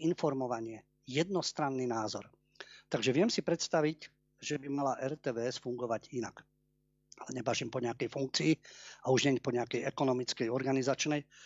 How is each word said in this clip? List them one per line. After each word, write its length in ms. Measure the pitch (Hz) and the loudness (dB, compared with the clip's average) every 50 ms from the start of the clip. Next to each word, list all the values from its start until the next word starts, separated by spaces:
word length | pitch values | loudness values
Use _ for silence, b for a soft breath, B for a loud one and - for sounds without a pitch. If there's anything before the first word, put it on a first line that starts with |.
| 160 | 2
informovanie, 800 | 165 180 - - 151 139 135 131 120 120 113 113 113 110 107 - _ _ _ _ - | 0 2 2 2 0 2 0 0 -2 -2 -4 -4 -6 -8 -12 -14 _ _ _ _ -2
jednostranný 800 | 127 147 170 190 190 175 - - - - 151 139 135 127 127 123 | 0 0 0 2 0 0 -2 -2 -2 0 0 0 0 0 0 0
názor. 400 | 113 113 107 104 - 98 - - - _ _ B B B B B B B B B | 0 0 -2 -2 -4 -8 -10 -14 -18 _ _ B B B B B B B B B
Takže 220 | - 123 107 131 | -2 0 2 4
viem 180 | 123 151 202 233 | 4 6 4 4
si 120 | - 196 | 4 2
predstaviť, 720 | - - 170 - - - - 160 151 156 160 - - - _ _ _ _ _ _ | 0 0 0 0 0 2 2 4 4 2 0 -2 -8 -18 _ _ _ _ _ _
že 220 | - - 151 139 | -6 -4 -4 -4
by 60 | 135 143 | -4 -4
mala 240 | 139 143 143 135 123 - | -2 0 0 0 0 0
R 160 | 131 135 151 - | -2 -4 -4 -4
T 160 | - 139 117 | -4 -2 -2
V 80 | 117 | 0
S 160 | 117 127 117 - | -2 -2 -2 -4
fungovať 560 | - 127 123 120 123 117 113 110 - - - | -4 -6 -4 -2 -2 -2 -2 -2 -4 -6 -6
inak. 320 | 123 107 101 - - - _ _ _ _ _ _ _ _ _ _ _ _ _ - | -6 -6 -6 -8 -14 -20 _ _ _ _ _ _ _ _ _ _ _ _ _ -18
Ale 240 | - - - - 127 | -14 -12 -8 -8 -4
nebažím 320 | 110 127 113 - 127 113 | -2 0 0 0 -2 -4
po 80 | - 127 | -4 -2
nejakej 320 | 120 120 117 - 135 113 | -2 -2 -2 -4 -6 -4
funkcii 400 | - 143 135 135 - - 156 156 160 - B B B B B B B B - 131 | -4 -4 -4 -2 -2 0 2 2 2 2 B B B B B B B B 2 4
a 40 | |
už 200 | 131 - - 143 | 4 6 6 4
nie 80 | 131 117 | 4 2
po 160 | - 135 120 | 2 0 0
nejakej 320 | 123 117 - - 120 - 135 | 0 0 -2 -2 -2 -2 -2
ekonomickej, 640 | - - 143 135 127 127 123 - - - 123 113 | -2 0 2 2 2 2 0 -4 -4 -2 -2 0
organizačnej. 720 | 123 131 127 135 135 131 123 139 135 - - 151 151 147 143 B B B B | 0 0 2 2 2 2 2 2 0 0 0 0 0 0 -2 B B B B